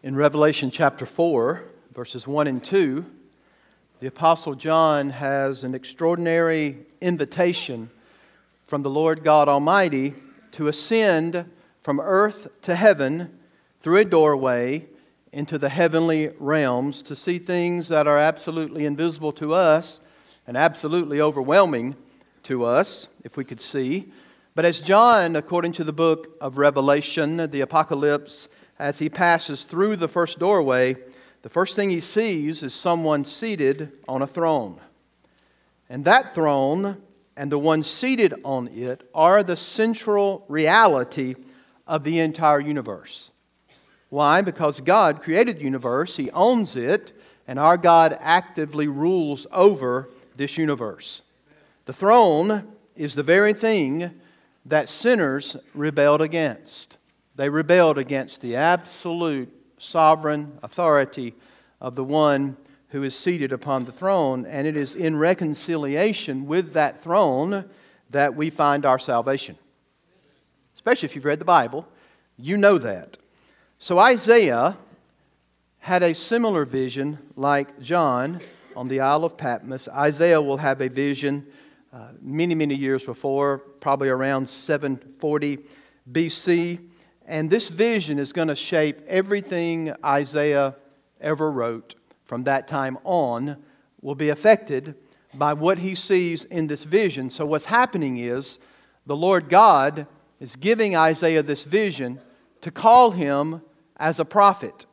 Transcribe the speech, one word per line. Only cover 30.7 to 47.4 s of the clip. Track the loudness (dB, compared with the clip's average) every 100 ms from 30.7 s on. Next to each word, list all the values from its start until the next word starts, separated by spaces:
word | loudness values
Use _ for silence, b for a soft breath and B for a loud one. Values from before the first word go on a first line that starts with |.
| 2 2 -2 -12 B B B
the | -8
first | -4 -2 -2
thing | -2
he | -2
sees | -2 -2 -2 -2 -4 -6
is | -10
someone | -6 -2 0 0 -2
seated | -2 -8 -8 -2 0 0 -6 -14 -8
on | -6
a | -6
throne. | -2 0 0 -4 -12 -20 _ _ _ _ _ _ _ _ _ _
And | -4
that | 4 4 4 -2
throne | 0 2 0 -2 -4 -8 _ _ _ -12
and | -4
the | -2
one | 0 0
seated | -2 -6 -2 2 0 0
on | -6 -6 -6
it | -8 -8 -8 _ 2
are | 4 4
the | 2 -4
central | -6 -2 -2 -2 -2 0 0 -4 -8
reality | 0 4 6 6 4 -2 -6 -8 -8 B B B B -6
of | -4
the | -2 0
entire | 0 2 2 2
universe. | 0 -6 -6 -12 -14 -20 -20 _ _ _ _ b b b b
Why? | 0 4 4
Because | 2 -2 -2 -2
God | 2 4 4 0
created | -2 0 0 0
the |
universe, | -6 -4 -2 -2 -4 -6
He | -6
owns | 2 2 2 -2 -4
it, | -2 -2 -4 _ b b